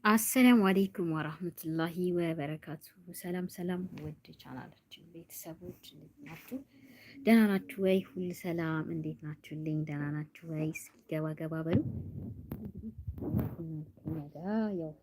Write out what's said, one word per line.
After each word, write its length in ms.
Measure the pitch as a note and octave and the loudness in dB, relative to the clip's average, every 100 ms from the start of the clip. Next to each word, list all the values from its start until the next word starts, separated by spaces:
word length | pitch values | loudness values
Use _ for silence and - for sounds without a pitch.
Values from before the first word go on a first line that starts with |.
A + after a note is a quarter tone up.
አሰላሙ 560 | G#3+ A3 - C4 B3 A#3+ | 6 6 4 8 10 10
አለይኩም 460 | F#3+ F#3+ F#3+ - E3+ | 8 6 4 0 -2
ወራህመቱላሂ 840 | D#3 D3+ D#3 F3+ - D#3+ D#3+ E3 E3+ F3+ | 0 -2 -6 -8 -6 -4 0 0 0 0
ወበረካቱ። 720 | F3 E3 E3 C#3+ D#3 - D3+ - _ F3 | 0 0 -2 -4 -6 -10 -14 -14 _ -18
ሰላም 340 | E3+ F3+ F3+ F3+ | -12 -6 -6 -6
ሰላም፣ 320 | - F3 F3+ F#3 D3+ | -6 -4 -4 -6 -10
ውድ 280 | D3+ D#3 - D3+ | -12 -12 -18 -20
ቻናላችን 680 | - C3 B2 - _ - E3+ | -16 -14 -14 -20 _ -20 -20
ቤተሰቦች 720 | E3 E3+ - E3+ D#3+ F3+ F3+ - | -20 -18 -16 -14 -14 -14 -16 -20
እንዴት 240 | D3+ D#3 _ | -20 -20 _
ናችሁ? 360 | D3 D#3+ - C4 - _ - - - - | -18 -18 -12 -12 -12 _ -20 -20 -20 -2
ደህና 260 | - A3+ G#3+ | 6 8 8
ናችሁ 300 | G3 - - | 4 -2 0
ወይ? 160 | F#3+ F#3+ | 4 4
ሁሉ 260 | F#3 F#3+ F3+ F3+ | 2 -6 -6 -6
ሰላም 500 | F#3 E3+ D#3+ D#3+ D#3 | -4 -2 -2 -2 -4
እንዴት 300 | D#3+ D#3 D#3+ | -4 -6 -8
ናችሁልኝ? 580 | D3+ D3+ - D#3 D#3 D#3 | -12 -12 -12 -8 -4 -2
ደህና 220 | D3+ D3 D3 | -2 -4 -4
ናችሁ 340 | D3+ D3+ - E3 | -6 -8 -12 -10
ወይ? 200 | D#3 D#3 | -4 -4
እስኪ 260 | - - _ _ | -4 -14 _ _
ገባ 180 | D#3 D#3 | -4 -4
ገባ 200 | D#3 D#3+ D#3+ | -4 -6 -4
በሉ። 180 | D#3+ F#3+ - - - - - - - | 2 2 0 -6 -8 -10 -10 -12 -12
እንግዲህ 400 | - - - A3 - - - - - - - E3 D#3 D3+ - | -10 -10 -10 -12 -12 -12 -10 -2 0 -2 -4 -10 -10 -12 -12
እኛ 160 | D#3 D#3+ D3 | -8 -8 -8
ጋ 60 | D3 F3+ G#3+ G#3+ | -10 -4 -2 -2
ያው 200 | F#3+ D#3+ D3+ | -4 -8 -10